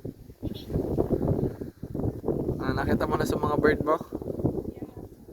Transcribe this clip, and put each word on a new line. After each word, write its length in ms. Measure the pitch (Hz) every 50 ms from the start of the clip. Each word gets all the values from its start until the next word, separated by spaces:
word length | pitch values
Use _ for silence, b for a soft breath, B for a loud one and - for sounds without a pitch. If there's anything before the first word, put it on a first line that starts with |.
| - - - - - - - - - - - - - - - - - - - - - - - - - - - - - - - - - - - - - - - - - - - - - - - - - 135 - -
Ah, 160 | 131 131 131 135
nakita 320 | 139 - 147 - 156 151
mo 80 | 151 156
na 80 | 156
sa 80 | 156 -
mga 240 | 151 151 147 147 147
bird 240 | 147 151 151 147
mo? 160 | 147 151 156 165 - - - - - - - - - - - - - - - - - - - - - - - - - -